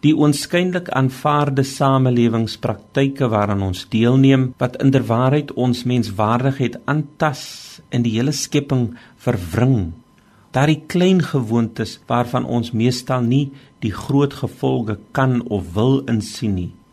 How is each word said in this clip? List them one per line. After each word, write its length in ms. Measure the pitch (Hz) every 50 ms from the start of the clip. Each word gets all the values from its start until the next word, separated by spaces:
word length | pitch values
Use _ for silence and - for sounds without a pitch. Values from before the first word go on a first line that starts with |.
| -
Die 80 | 147
oënskynlik 760 | 156 - 151 147 143 139 - - - 175 180 180 180 180 180 -
aanvaarde 720 | - 135 131 127 131 - - 151 147 147 147 143 139 135 135
samelewingspraktyke 1700 | 135 - - 151 135 135 135 131 127 123 120 117 117 117 113 113 110 - - - 117 107 - - _ _ 139 139 139 139 - 139 117
waaraan 300 | 110 104 104 101 101 98 98
ons 220 | 95 92 - -
deelneem, 600 | _ - 110 113 120 123 135 135 135 135 131 131 127 - _
wat 160 | 131 123 - - -
inderwaarheid 720 | 139 135 135 120 110 113 117 127 131 139 151 143 143 -
ons 300 | - 123 127 120 120 -
menswaardigheid 880 | 120 123 123 110 101 98 92 107 107 113 120 127 139 135 - 131 117 - - - -
aantas 520 | 143 151 147 - - _ 165 156 135 - - - - - - - - - -
en 160 | _ - 123 120
die 80 | 117 107
hele 160 | 110 123 147 151
skepping 540 | - - - - 147 139 - 135 127 123 110 - - - - -
verwring. 760 | _ - 127 113 95 90 82 78 110 120 131 131 113 92 82 85 - _ _ _ _ _ _ _ _ _ _ -
Daardie 280 | 131 139 151 156 151 - -
klein 300 | - 180 180 185 190 185 151
gewoontes 760 | - - 139 120 104 113 117 117 110 - - 113 110 - - _ -
waarvan 340 | 117 120 123 120 - 123 120
ons 300 | - 117 120 113 - -
meestal 480 | 110 113 123 123 123 - - 131 127 120
nie 220 | 117 127 139 143 139 - - - - _ _
die 140 | - 110 95
groot 400 | - - - 135 139 147 147 - -
gevolge 560 | - - - - - 131 131 127 117 107 107 - - _ -
kan 240 | - 131 131 127 120 117
of 240 | - 107 98 82 82 85
wil 240 | 104 110 127 135 135 135 -
insien 460 | 123 107 101 - - - - 110 98 90
nie. 140 | 87 90 - - _ _